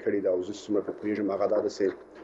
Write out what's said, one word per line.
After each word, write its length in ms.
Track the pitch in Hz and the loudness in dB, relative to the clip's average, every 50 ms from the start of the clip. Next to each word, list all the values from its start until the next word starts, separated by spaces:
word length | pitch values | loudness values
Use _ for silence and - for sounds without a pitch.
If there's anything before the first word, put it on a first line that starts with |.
| - | 0
کړي 160 | 113 104 101 92 | 0 0 2 2
ده 60 | 95 | 2
او 120 | 90 90 90 | 2 2 0
زه 100 | 92 104 | -4 -6
څومره 280 | - - - 104 101 | -10 -4 0 0 0
په 120 | 95 - - | 2 0 -6
پوهېږم، 380 | - - 104 104 101 104 98 | -6 -4 -2 0 0 0 0
هغه 160 | 98 98 101 | 2 2 2
دا 140 | 95 104 104 | 2 2 2
ده 80 | 101 104 | 2 0
چې، 180 | - - 101 95 92 - - - - - | 0 2 0 0 0 -2 -12 -18 -20 -18